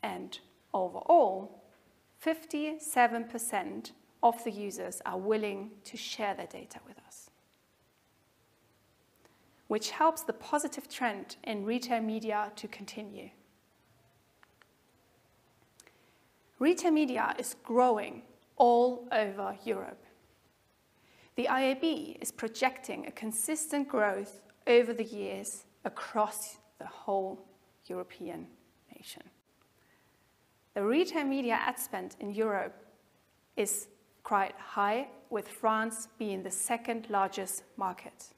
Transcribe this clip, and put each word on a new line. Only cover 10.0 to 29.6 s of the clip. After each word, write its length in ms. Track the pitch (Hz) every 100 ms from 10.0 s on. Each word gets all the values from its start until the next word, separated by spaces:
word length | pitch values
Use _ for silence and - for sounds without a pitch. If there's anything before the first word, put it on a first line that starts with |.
| 311 320
the 100 | -
positive 560 | 233 - 294 294 - -
trend 480 | - 247 202 - -
in 200 | - 214
retail 360 | 202 240 247 233
media 520 | 220 220 220 208 208 208
to 120 | 208
continue. 640 | - 202 - 208 202 196 - _ _ _ _ _ _ _ _ _ _ _ _ _ _ _ _ _ _ _ _ _ _ _ _ - _ _ _ _ _ _ _
Retail 340 | 277 349 359
media 420 | 302 294 240 208 -
is 180 | - -
growing 600 | - 240 247 214 151 - - _ _ -
all 500 | 240 240 247 247 240
over 440 | 226 208 196 196 202
Europe. 400 | 233 196 185 - - _ _ _ _ _ _ _ _ _ _ _ - -
The 120 | 247
I 120 | 262
A 140 | 262
B 420 | 269 330 311 - -
is 120 | -
projecting 720 | - 220 226 254 254 - - -
a 60 |
consistent 760 | - 220 220 - 311 - 285 277
growth 540 | 247 208 196 202 - - _ -
over 260 | 240 233
the 120 | 226
years 600 | 220 214 196 196 202 - - _
across 720 | - - - 220 214 - - - _ _
the 80 | 165
whole 600 | - - 196 190 220 - _ _ _ -
European 640 | 185 180 - 180 170 139 - _ _ _ -
nation. 260 | - - - _ _ _